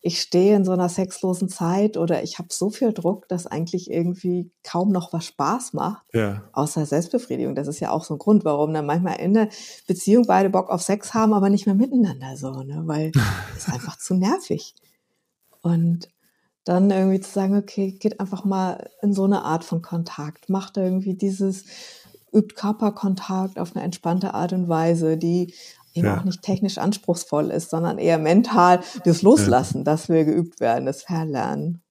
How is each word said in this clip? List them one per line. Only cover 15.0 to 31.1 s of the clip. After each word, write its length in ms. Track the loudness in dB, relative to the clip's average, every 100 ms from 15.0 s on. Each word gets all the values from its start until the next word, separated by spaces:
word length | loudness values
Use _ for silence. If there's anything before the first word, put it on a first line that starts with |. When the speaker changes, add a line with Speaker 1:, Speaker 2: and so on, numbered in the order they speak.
| _ _ _ _ _ _
Speaker 1:
Und 480 | 0 2 2 0 -6 _ _ _ _ _
dann 260 | 0 4 4
irgendwie 300 | 4 2 2
zu 100 | -2
sagen, 240 | -2 2 0
"Okay, 340 | 0 -4 -4
geht 280 | -2 -4 -4
einfach 240 | -8 -4 -2
mal 440 | -2 -2 -6 -12 _
in 120 | 0
so 120 | 2 2
eine 180 | 2
Art 200 | 0 -4
von 180 | -2 -8
Kontakt." 680 | -4 -6 -6 -10 -12 -12 -4
Macht 280 | -4 -4 -4
irgendwie 380 | -2 0 -2 -2
dieses, 500 | -2 0 -2 -4 -12 -20 -20 -20 -20 -20 _
übt 220 | 2 2 -4
Körperkontakt 1040 | -6 0 -2 0 -2 -2 -4 -4 -4 -6
auf 160 | -8 -6
eine 100 | -6
entspannte 480 | -4 -2 -2 -2
Art 200 | -4 -2
und 140 | -2 0
Weise, 500 | 2 2 2 2 0
die 360 | 0 0 -2 -8 -20 -20 _
eben 140 | 0 0
Speaker 2:
Ja. 100 | 0
Speaker 1:
auch 60 |
nicht 180 | -2 -4
technisch 360 | -4 -2 -2 0
anspruchsvoll 720 | -2 -2 -2 -4 -2 -2 0
ist, 180 | -4 -4
sondern 300 | -2 -2 0
eher 180 | 2 2
mental 640 | 6 4 6 6 6 6 2 -2 2
das 160 | 6
Speaker 2:
Ja. 40 | 8
Speaker 1:
Loslassen, 580 | 8 6 4 2 -2
das 260 | 0 0 2
will 160 | 2 4
geübt 340 | 2 -2 -2
werden, 260 | 0 0 -2
das 180 | -6
Verlernen. 800 | -6